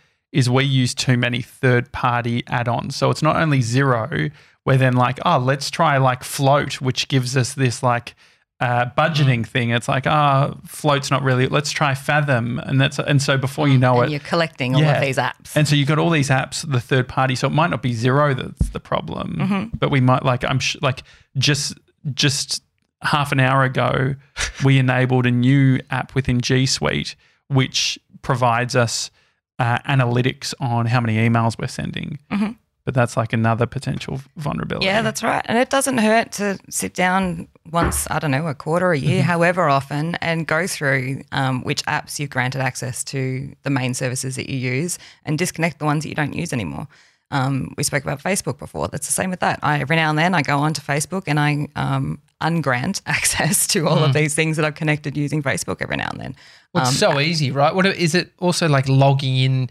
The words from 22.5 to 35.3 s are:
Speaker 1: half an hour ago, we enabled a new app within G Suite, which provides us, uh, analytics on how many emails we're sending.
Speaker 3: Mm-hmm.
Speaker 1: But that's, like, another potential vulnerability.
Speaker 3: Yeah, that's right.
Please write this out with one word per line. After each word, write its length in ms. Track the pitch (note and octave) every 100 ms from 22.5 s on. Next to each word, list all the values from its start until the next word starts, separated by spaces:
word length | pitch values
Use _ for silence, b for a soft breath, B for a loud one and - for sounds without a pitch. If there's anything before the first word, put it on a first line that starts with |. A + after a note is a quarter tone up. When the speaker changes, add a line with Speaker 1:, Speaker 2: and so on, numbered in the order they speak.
| - _ _ _ _
Speaker 1:
half 320 | - D3+ C#3
an 60 | C#3
hour 220 | C3 C3+
ago, 520 | C3 B2+ B2 C3+ C3 C#3 B B B -
we 160 | C3+ C3+
enabled 460 | B2+ B2+ B2+ B2+ B2
a 60 |
new 480 | B2 B2 C#3 C3+ B2+ -
app 240 | B2+ - C3+
within 240 | C3 B2
G 260 | - B2+ C3
Suite, 500 | - - D2 - - b b b
which 500 | C3+ B2+ - - - _ -
provides 540 | - B2+ B2 A#2 B2 B2+
us, 340 | A#2 - - _ _ _ _ -
uh, 180 | A#2+ A#2+
analytics 760 | - C#3 A#2+ A#2+ B2+ - - -
on 240 | B2+ A#2 A#2
how 160 | B2
many 160 | A#2 A2
emails 400 | A#2 A#2 A2+ A#2
we're 80 | C3+
sending. 500 | - - - - - -
Speaker 3:
Mm-hmm. 200 | G3+ G#3 A#3+ _ _ -
Speaker 1:
But 80 |
that's, 220 | B2+ A#2+ -
like, 160 | A2+
another 320 | A#2 A2+ A2+ A#2
potential 540 | C3+ - - - C3+ - -
vulnerability. 500 | D3 - - - F#3+
Speaker 3:
Yeah, 140 | G#3
that's 180 | A3 G#3+
right. 180 | -